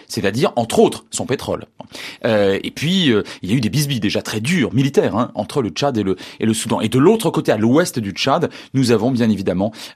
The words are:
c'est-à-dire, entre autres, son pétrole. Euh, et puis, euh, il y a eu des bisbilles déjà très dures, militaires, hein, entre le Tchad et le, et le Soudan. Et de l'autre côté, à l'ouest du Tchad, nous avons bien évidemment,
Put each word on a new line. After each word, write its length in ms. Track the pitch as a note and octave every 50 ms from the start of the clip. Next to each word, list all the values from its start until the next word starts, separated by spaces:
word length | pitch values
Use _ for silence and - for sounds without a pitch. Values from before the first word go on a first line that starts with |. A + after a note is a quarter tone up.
| - -
c'est-à-dire, 460 | - A2+ G2+ G2 G2+ B2 E3+ G3 -
entre 220 | A#2+ A#2 A2+ - A3
autres, 260 | A3+ D#3 - - - _
son 160 | - - F#2+
pétrole. 400 | - C3+ - - G#2+ F2 D#2+ E2 - _ _ - - - - - - - - -
Euh, 340 | B2 A2 G#2 G2+ G2 G2 -
et 80 | - A2+
puis, 400 | - - C3 E3 F#3+ G3 F3 C#3
euh, 140 | A2+ G2+ - - - -
il 80 | - F2+
y 20 |
a 40 | A2+
eu 40 | C#3+
des 80 | A2 G2+
bisbilles 320 | F2 D3 D3 C#3 C#3 A2+
déjà 220 | F#2+ G2+ - A2
très 180 | - - - A2
dures, 320 | A2 C#3+ F#3 F3 A#2 -
militaires, 440 | F#2+ B2 D#3 F3+ - G#3+ E3+ - F2+
hein, 160 | G#2+ A#2+ - -
entre 260 | - G#2 - - D3
le 80 | A#2 G2
Tchad 300 | - - C#3+ C#3+ B2+ G#2+
et 40 |
le, 140 | G2 F#2+ F#2 - - - - -
et 80 | -
le 80 | A2 A2
Soudan. 260 | - - A2+ A2+ -
Et 80 | A2 A2
de 100 | - C3
l'autre 300 | C#3 F#3 A3+ A3 E3 E3
côté, 240 | - E3 - -
à 60 | B2 G#2+
l'ouest 400 | G#2+ A#2 C3 D#3 F3+ F3 - B2+
du 140 | G#2+ G2
Tchad, 360 | G2 - - C3+ C#3 F3 D3 - - - - -
nous 200 | - C3+ C3 A2+
avons 180 | A#2+ G#2 G#2 C3
bien 180 | C3+ A2+ A#2+ A2
évidemment, 420 | G#2+ F#2+ F#2+ G2 F2+ F2+ G2 A2+ - - - - -